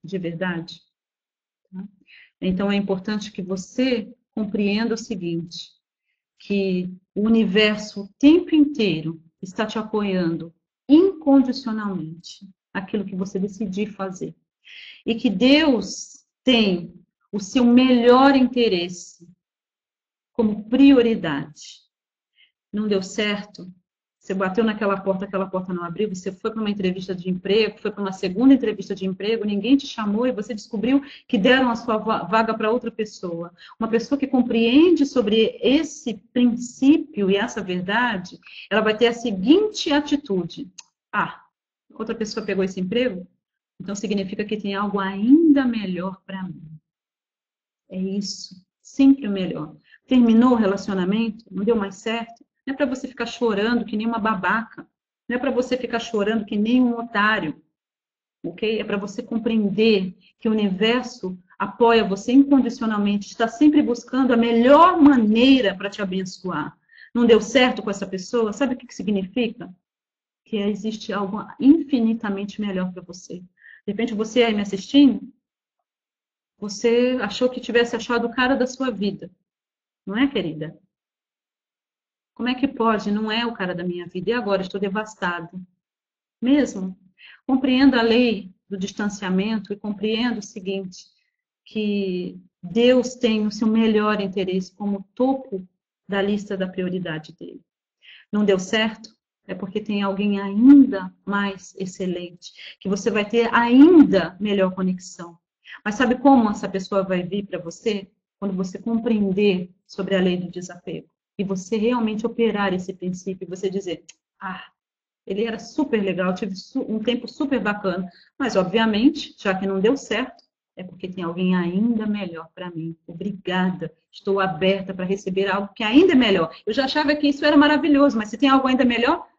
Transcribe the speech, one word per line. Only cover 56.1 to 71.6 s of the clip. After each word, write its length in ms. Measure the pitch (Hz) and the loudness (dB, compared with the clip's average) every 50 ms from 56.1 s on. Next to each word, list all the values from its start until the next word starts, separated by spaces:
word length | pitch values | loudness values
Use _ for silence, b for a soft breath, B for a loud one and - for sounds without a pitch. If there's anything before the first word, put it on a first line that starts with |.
| - 208 196 208 226 226 - | -4 -2 -2 0 -2 -4 -4
que 100 | - 220 | -4 -2
nem 260 | 208 208 226 247 254 | -2 0 2 2 2
um 160 | 254 240 233 | 2 2 0
otário, 600 | 233 233 - - 208 208 214 220 208 170 156 - - _ _ _ _ _ _ _ _ _ _ _ _ _ _ _ _ - | -4 -8 -6 -2 0 0 2 0 0 -2 -6 -8 -10 _ _ _ _ _ _ _ _ _ _ _ _ _ _ _ _ -12
ok? 360 | 170 170 - 226 214 226 214 | -12 -8 -4 -4 -2 -2 -4
É 40 | 214 | -4
pra 140 | 214 208 | -4 -6
você 240 | 196 202 202 - - | -6 -6 -8 -10 -12
compreender 920 | 240 - 233 220 - 240 226 220 208 196 - 214 220 226 214 196 190 185 - b b b b _ | -10 -6 -6 -4 -2 0 0 2 2 2 2 4 4 4 4 4 2 -2 -8 b b b b _
que 100 | - 226 | -2 0
o 20 | |
universo 840 | 220 220 208 202 185 - 214 220 240 254 233 - - - - 185 185 - b b b b | 0 2 0 0 0 0 0 2 2 0 -2 -6 -12 -10 -10 -10 -10 -10 b b b b
apoia 440 | 196 202 - - 240 233 233 226 208 | -8 -8 0 4 4 6 6 4 4
você 280 | 185 190 190 - - | 2 -4 -4 -2 4
incondicionalmente, 960 | 240 277 277 277 285 269 233 233 - - 226 220 220 208 202 202 202 202 - | 6 6 6 6 4 4 4 0 -4 -4 -4 -2 -2 0 0 0 0 -2 -4
está 200 | - - - 233 | -8 -4 -2 -2
sempre 360 | 226 - - 294 302 302 294 233 | -2 2 4 4 6 6 4 2
buscando 500 | 214 240 220 - - - 262 269 240 247 | 2 -2 -6 -6 -6 -2 0 2 2 4
a 40 | |
melhor 640 | 233 226 233 233 233 240 254 285 302 339 370 359 349 | 2 2 2 4 4 6 8 8 8 8 6 6 8
maneira 760 | 285 294 285 247 220 208 214 226 247 269 269 262 214 190 185 | 8 8 8 6 4 2 4 6 6 6 6 6 4 0 -2
pra 160 | - 196 202 | -4 -8 -10
te 100 | - - | -6 -6
abençoar. 720 | 208 185 185 190 185 185 - - - 185 170 147 160 170 _ _ b b b b b b b | -6 -4 -4 -6 -6 -8 -12 -10 -8 -6 -6 -6 -6 -8 _ _ b b b b b b b
Não 120 | 233 240 | 2 6
deu 140 | 214 226 214 | 6 6 6
certo 440 | - - - 269 254 247 240 - - | 4 2 2 2 4 4 0 -4 -6
com 60 | 214 | -8
essa 180 | 196 - 190 | -6 -6 -8
pessoa, 440 | 185 190 185 - - - 240 226 208 | -8 -8 -10 -10 -4 -2 -2 -2 -2
sabe 220 | 208 - 285 262 254 | -2 -2 -2 -2 -2
o 40 | |
que 100 | - - | -8 -10
que 80 | - - | -20 -16
significa? 760 | - 190 214 208 190 190 185 - 254 240 - - - 165 185 185 _ _ _ _ _ _ _ _ _ _ _ _ _ _ | -10 -4 -2 -2 -2 -4 -4 -4 -4 -4 -4 -6 -10 -16 -18 -18 _ _ _ _ _ _ _ _ _ _ _ _ _ _
Que 140 | _ - | _ -6
existe 560 | 208 202 208 214 190 208 220 220 - - - 190 | -2 -2 -2 -4 -4 -6 -8 -8 -8 -10 -8 -6
algo 320 | 202 202 185 208 208 - - - | -6 -6 -6 -8 -10 -10 -14 -8
infinitamente 1000 | _ | _